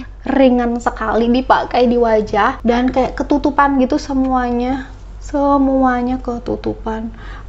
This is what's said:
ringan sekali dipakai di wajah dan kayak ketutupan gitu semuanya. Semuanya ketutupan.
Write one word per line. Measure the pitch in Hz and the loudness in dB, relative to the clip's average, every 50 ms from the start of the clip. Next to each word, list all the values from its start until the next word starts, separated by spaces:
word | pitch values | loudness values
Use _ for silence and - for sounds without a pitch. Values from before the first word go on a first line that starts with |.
| 254 - - - - | -8 -14 -16 -14 -6
ringan | - 269 277 269 254 247 247 240 240 233 240 | -2 2 4 6 6 6 4 2 0 -2 -2
sekali | 233 - - - 226 220 208 220 233 | -2 -4 -4 -4 -4 -2 0 0 2
dipakai | 240 240 262 262 - - - - - - 247 247 240 | 2 2 2 4 4 2 2 2 0 0 2 2 4
di | 240 240 | 4 2
wajah | 233 226 220 214 208 214 220 202 208 247 262 - - | 2 4 2 2 0 0 0 2 2 2 0 -2 0
dan | 226 240 240 247 254 | 0 2 2 2 0
kayak | 254 269 247 233 - - | 2 2 0 0 -2 -4
ketutupan | 277 - 294 285 - 294 262 - 285 277 277 262 254 | -2 0 0 2 2 0 2 4 2 2 4 2 2
gitu | 254 294 302 | 2 2 -2
semuanya. | - - 277 262 262 262 262 254 247 240 240 240 247 247 269 262 262 - - - - - - - | -2 -2 -2 -2 0 0 0 0 0 0 -2 -2 -2 -2 -4 -4 -6 -10 -14 -18 -16 -16 -16 -16
Semuanya | - - - 285 277 285 285 277 269 269 269 262 262 254 247 247 247 247 254 254 - | -14 -6 -2 0 2 2 4 4 2 2 2 2 2 2 2 0 -2 -2 -4 -4 -4
ketutupan. | 247 240 240 233 233 220 214 - 220 214 - - 226 220 226 226 226 - - - - - - - | -6 -8 -6 -6 -6 -6 -4 -4 -6 -6 -6 -6 -8 -6 -6 -8 -10 -12 -12 -14 -14 -14 -14 -14